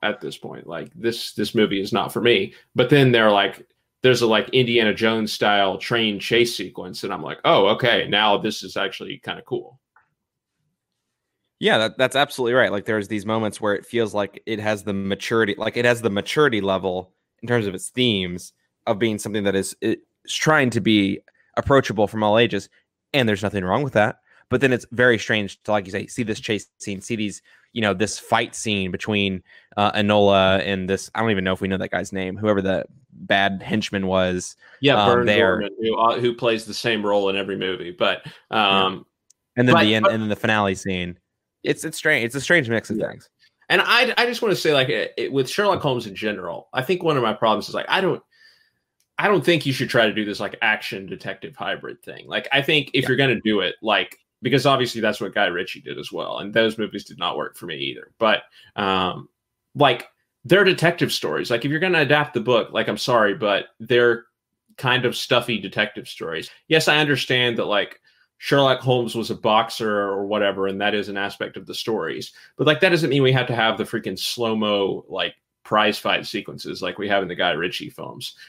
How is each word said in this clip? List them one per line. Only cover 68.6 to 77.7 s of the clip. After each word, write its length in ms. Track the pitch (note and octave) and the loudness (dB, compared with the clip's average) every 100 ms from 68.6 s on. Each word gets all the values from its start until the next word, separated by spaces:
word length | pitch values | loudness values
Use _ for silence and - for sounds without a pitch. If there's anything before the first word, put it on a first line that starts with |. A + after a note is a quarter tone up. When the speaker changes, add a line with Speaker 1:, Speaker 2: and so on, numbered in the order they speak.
| C3+ B2+ | 4 2
Speaker 1:
Holmes 340 | C3 B2+ A2+ A2+ | 2 0 0 -4
was 160 | A2 | -6
a 40 | G2+ | -2
boxer 640 | A2+ A2 A2+ - A2 G#2 | 2 2 2 -2 -2 -2
or 240 | G2+ G2 G2+ | -2 -4 -2
whatever, 420 | G#2+ G2+ F#2+ G2 | 0 0 0 -2
and 120 | G2 | -2
that 120 | G#2 | 0
is 160 | G#2 G2+ | 0 -4
an 80 | G2 | -6
aspect 400 | G2 - G2+ G#2 | -6 -6 -10 -10
of 80 | F2 | -12
the 80 | |
stories. 600 | F2 - G#2+ D#2+ A#1 B2+ - - - | -8 -4 -4 -4 -8 -12 -18 -12 -2
But, 100 | C#3 | 2
like, 140 | C#3+ | 4
that 80 | F#3 | 4
doesn't 200 | E3+ D#3 | 2 2
mean 140 | C#3 | 2
we 80 | C3 | 4
have 160 | C3 B2+ | 4 2
to 80 | A#2 | 0
have 220 | A2+ A2 | 0 0
the 80 | G2+ | -4
freaking 340 | A#2 G#2 F#2+ | -6 -6 -6
slow-mo, 840 | - - A#2 A2 G#2+ G2+ G2 F#2 - | -6 -4 -2 0 0 2 0 -2 -8
like, 280 | F#2 F2 - _ _ | -6 -6 -8 _ _
prize 340 | - G#2+ G#2+ G#2 | 0 2 2 0
fight 300 | G#2 F2+ - | -2 -2 -4
sequences 540 | G#2 - - - F#2 | -10 -10 -12 -12 -8
like 180 | F#2 F#2 | -8 -6
we 80 | G2+ | -2
have 160 | G2+ | -2
in 40 | F2+ | -2
the 80 | F2 | -2
Guy 160 | F2+ | -2
Ritchie 380 | D#2+ F2+ | 0 -4